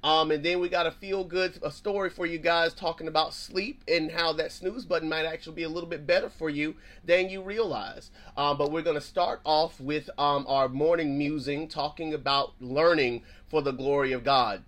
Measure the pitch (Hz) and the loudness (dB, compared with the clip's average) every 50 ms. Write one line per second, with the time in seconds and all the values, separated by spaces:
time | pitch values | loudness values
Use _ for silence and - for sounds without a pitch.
0 | - 147 156 160 160 156 156 147 143 170 180 180 180 175 180 175 170 160 - - | 4 4 4 4 6 4 2 2 2 0 0 2 0 0 0 0 0 0 -2 -6
1 | 202 196 190 196 185 170 175 185 185 180 180 175 - 151 143 - - 208 196 202 | -6 -6 -4 -4 -4 -2 0 0 0 0 -4 -6 -8 -8 -8 -6 -6 -4 -2 0
2 | 196 180 - - 180 170 170 160 160 170 170 170 165 165 165 - 196 165 165 - | -2 -2 -4 -4 -4 -4 -4 0 2 2 4 4 2 0 -2 -2 -4 -4 -4 -4
3 | 160 160 156 156 160 - - - - - - 185 196 247 294 - - - 165 170 | -8 0 2 2 2 2 -4 -12 -14 -6 -4 -4 -4 -4 -10 -12 -2 0 0 0
4 | 156 156 165 165 170 160 156 156 156 - - - 180 185 214 254 202 165 175 160 | 0 -2 -2 -2 0 0 0 -2 -4 -6 -8 -8 -8 -6 -6 -6 -4 -2 -2 -2
5 | 160 156 160 160 156 160 160 165 - 160 160 160 165 160 160 175 170 165 170 147 | 0 -2 -2 -2 -2 -4 -6 -8 -12 -14 -10 -8 -8 -6 -6 -8 -6 -6 -10 -8
6 | 147 143 175 190 - - - - 160 160 147 147 151 156 151 - - - - - | 0 2 2 2 2 -2 -8 -6 -6 -4 -2 -2 -4 -4 -6 -10 -20 -20 -20 -12
7 | - 170 175 185 185 190 190 196 190 190 208 220 226 185 135 107 98 98 - - | 2 4 4 4 4 0 -4 -10 -10 -6 -2 -2 -2 -2 -2 -4 -6 -8 -12 -14
8 | - - - - - - - - 143 147 143 139 147 147 156 165 156 170 151 147 | -18 -20 -20 -20 -20 -10 -4 0 2 2 2 2 0 0 0 0 0 0 -2 -2
9 | - - - 185 175 - - - - 151 156 156 160 165 - - 131 139 151 151 | -4 -4 0 0 0 0 0 -4 0 2 4 4 4 0 -4 -10 -6 -4 -4 -4
10 | 131 - - - 143 143 143 143 139 123 139 135 135 127 127 139 151 165 170 170 | -4 -6 -4 0 2 2 2 2 0 2 2 2 2 2 2 2 4 4 4 4
11 | 160 143 139 143 147 143 156 147 127 139 143 147 160 156 - 156 139 147 151 - | 2 0 0 0 -2 -2 -2 -4 -4 -4 -4 -4 -6 -6 -4 -4 -4 -4 -4 -6
12 | 165 156 156 143 127 139 139 139 139 - - - 127 123 131 143 165 170 170 156 | -6 -6 -6 -4 0 2 2 2 2 -2 -8 -14 -10 -2 2 4 6 6 6 6
13 | 135 120 120 117 - - - - - - - 156 143 156 131 123 135 139 143 143 | 4 2 0 -2 -8 -14 -20 -20 -12 -2 -2 0 0 0 -4 -2 0 2 2 2
14 | 139 135 131 123 117 135 139 131 120 110 101 92 - | 2 2 0 0 2 4 4 6 4 4 0 -6 -8